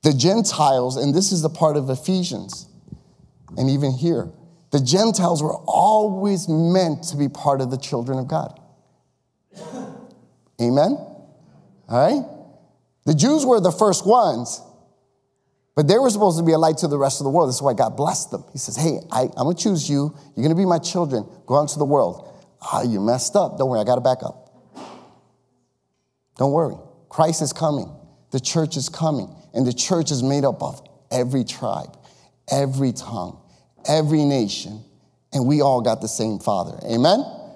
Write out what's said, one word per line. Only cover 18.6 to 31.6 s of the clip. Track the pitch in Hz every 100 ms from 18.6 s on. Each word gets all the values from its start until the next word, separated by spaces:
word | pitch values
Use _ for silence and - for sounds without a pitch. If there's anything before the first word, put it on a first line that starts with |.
| - 123
"Hey, | 160 131 -
I, | -
I'm | 131 -
gonna | 135
choose | 175 220 180 139
you. | 143 147 - - -
You're |
gonna | 139
be | 165 190
my | 170
children. | - 180 160 123 104 - -
Go | 139
out |
into | 147 151
the | 143
world." | 143 113 - - - _ _
"Ah, | - 135
you | 123 107
messed | 104 123 -
up. | 208 160 -
Don't | 131
worry, | 120
I |
got | 107 123
a |
backup. | 127 127 - - - _ _ - - - - _ _ _ _ _ _ _ _ _ _ _ _ -
Don't | 139
worry. | 147 151 - - _ _
Christ | - 165 165
is | 143
coming. | - 160 143 95 - - _ _
The | 135
church | 131 165 156 139
is | 127
coming. | - 160 143 92 - -
And | 117 127
the |
church | 123 - 175 156
is | 139
made | 131 139
up | 135 113
of | - - - _ _
every | 131 127 135
tribe, | 117 -